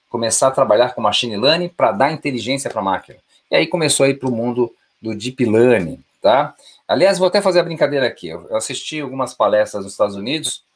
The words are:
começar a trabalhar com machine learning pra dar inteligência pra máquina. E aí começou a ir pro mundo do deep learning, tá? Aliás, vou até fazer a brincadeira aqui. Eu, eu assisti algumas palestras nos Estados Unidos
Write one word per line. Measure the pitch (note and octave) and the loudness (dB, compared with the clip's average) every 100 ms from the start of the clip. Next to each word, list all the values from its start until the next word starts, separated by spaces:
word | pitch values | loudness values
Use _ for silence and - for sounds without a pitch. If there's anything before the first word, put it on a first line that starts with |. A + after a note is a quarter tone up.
| _ | _
começar | A2+ A#2 - C3 | -4 -2 2 2
a | |
trabalhar | C#3+ C3+ G#2+ B2 | 2 4 4 2
com | - | 0
machine | A2 - B2 G2+ | -2 -2 -4 -2
learning | C3 E3 F3 | 0 0 -2
pra | - B2+ | -2 0
dar | G#2 C#3 | 2 0
inteligência | D#3 D3 B2 G#2+ C3+ B2 | -2 -6 -6 -4 -4 -4
pra | A2 | -4
máquina. | G2 F#2 - - _ _ _ | -2 -4 -6 -20 _ _ _
E | - | 0
aí | D#3+ | 0
começou | E3+ D3+ - C#3 | 0 0 2 2
a | |
ir | C#3 | 2
pro | C3+ | -4
mundo | A#2 A#2+ A#2+ A#2 - _ _ | -4 -2 -2 -2 -4 _ _
do | A2 G#2 | -10 -8
deep | B2 C3 A#2+ | -8 -2 2
learning, | A2 B2+ A2+ E2+ F2 _ _ | 4 6 4 0 -8 _ _
tá? | G2 B2+ D3+ - - _ - | 2 4 2 -6 -20 _ -2
Aliás, | A#2 F#3 F3+ | 2 4 4
vou | F#3 | 2
até | G3+ | 2
fazer | G3 F3 | 2 2
a | |
brincadeira | E3 D#3 C#3+ C#3+ B2 | 0 0 0 0 -2
aqui. | - E2+ | -4 -10
Eu, | E2 - | -12 -6
eu | A2 | -4
assisti | - B2+ - D#3 | -4 -8 -8 -8
algumas | C#3 C3 B2 | -8 -6 -6
palestras | - G#2 G#2+ G#2 G#2 G2 | 0 2 4 2 -2 -10
nos | |
Estados | - G#2 G2 | -2 -2 -2
Unidos | G#2+ D#3 D3 - _ | -6 -6 -6 -10 _